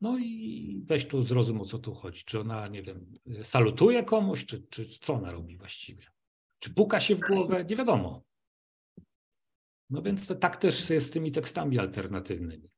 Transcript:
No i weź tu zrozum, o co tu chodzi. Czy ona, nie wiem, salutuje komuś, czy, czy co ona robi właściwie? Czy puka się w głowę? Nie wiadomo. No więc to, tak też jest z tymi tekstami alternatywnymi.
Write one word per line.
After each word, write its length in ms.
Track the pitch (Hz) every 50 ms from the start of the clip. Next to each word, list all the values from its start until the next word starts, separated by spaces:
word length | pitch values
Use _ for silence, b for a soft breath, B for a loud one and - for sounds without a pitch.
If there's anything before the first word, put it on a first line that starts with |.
No 180 | 196 226 254 254
i 640 | 240 233 226 220 220 220 - - - - - - -
weź 200 | - 160 143 131
tu 160 | - 143 135 123
zrozum, 380 | 123 123 123 117 113 113 107
o 40 | 98
co 140 | - - 110
tu 160 | - 113 98
chodzi. 280 | - - 92 85 - -
Czy 160 | - - 110
ona, 260 | 104 113 113 110 107
nie 160 | 101 104 101 92
wiem, 240 | 95 95 90 90 - - - _ - 120 104 107
salutuje 600 | - - 131 117 107 - - 165 220 247 240 226
komuś, 440 | - 220 220 208 190 180 127 -
czy, 160 | - - 101 - -
czy 160 | - - 110 - - -
co 140 | - - 120
ona 180 | 117 95 87 87
robi 240 | 85 85 82 85
właściwie? 460 | 87 - - - - - - - - - _ _ _ _ _ _ _ _ _ _ _
Czy 160 | - - -
puka 260 | - 214 208 - 196
się 160 | - - 208
w 40 | 190
głowę? 440 | 165 - 196 190 185 - 185 180 175 165
Nie 60 | 214
wiadomo. 460 | 233 262 240 180 - 123 123 127 - - _ _ _ _ _ _ _ _ _ _ _ _ _ _ - - _ _ _ _ _ _ _ _ _ _ _ _ _ _ _ _ -
No 120 | 131 151 165
więc 240 | 202 202 196 -
to, 80 | - 185
tak 220 | - - 175 -
też 340 | - - 185 135 - - -
jest 160 | 160 156 135
z 40 | -
tymi 220 | - 165 160 151 -
tekstami 460 | - - - - 175 160 147 127 120
alternatywnymi. 920 | 98 95 - 104 92 82 101 92 - - 98 85 87 82 80 76 76 - _